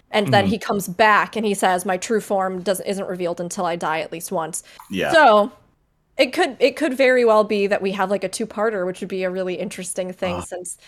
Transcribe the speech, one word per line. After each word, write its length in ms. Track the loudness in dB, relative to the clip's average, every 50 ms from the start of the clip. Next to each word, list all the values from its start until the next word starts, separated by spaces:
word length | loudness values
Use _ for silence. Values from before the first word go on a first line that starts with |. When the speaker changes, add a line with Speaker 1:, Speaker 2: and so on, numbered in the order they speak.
| _ _ -2
Speaker 1:
and 200 | -2 2 4 4
then 120 | 4 4
Speaker 2:
Mm-hmm. 80 | 2 0
Speaker 1:
he 60 | -2
comes 300 | -2 -4 -4 -4 -4 -6
back 480 | 0 2 4 6 6 4 2 0 -4
and 80 | -4 -2
he 100 | -2 0
says, 300 | 0 2 2 2 0 0
"My 120 | -2 -4
true 240 | -4 -2 -2 -2 -2
form 420 | 0 0 -2 0 0 -2 -4 -4 -2
doesn't, 240 | -2 -2 -2 -2
isn't 200 | -4 -4 -4 -6
revealed 340 | -6 -6 -4 -4 -4 -4 -4
until 260 | -6 -8 -6 -4 -2
I 100 | -2 -2
die 240 | -2 -2 -4 -2 -4
at 100 | -4 -6 -10
least 180 | -12 -10 -6 -6
once." 300 | -4 -4 -4 -8 -12 -14 -14 -20 -20 -16 -8
Speaker 2:
Yeah. 240 | -4 -2 -2 4 6
Speaker 1:
So 400 | 8 8 8 8 6 4 2 -2 _ _ _ _ _ _ _ _ _ _ _ _
it 160 | 0 0 0 2
could, 240 | 0 0 0 2 2
it 160 | 2 2 2
could 180 | 0 -2 -2 0
very 280 | 2 2 4 4 4 4
well 200 | 6 6 4 4
be 220 | 2 2 0 2
that 160 | 0 0 0 -2
we 80 | -4 -2
have, 160 | -2 -2 0
like, 120 | 0 -2 -2
a 40 | -6
two-parter, 580 | -6 -6 -8 -6 -4 -4 -2 -2 -2 -2 -4
which 140 | -4 -6 -8
would 80 | -8 -8
be 160 | -6 -4 -4
a 60 | -4
really 240 | -4 -4 -4 -4 -4
interesting 580 | -6 -6 -8 -8 -10 -12 -8 -8 -6 -6 -8 -8
thing 240 | -6 -6 -4 -4
Speaker 2:
Uh, 40 | -6 -8
Speaker 1:
since 340 | -10 -12 -12 -12 -12 -14 -16 _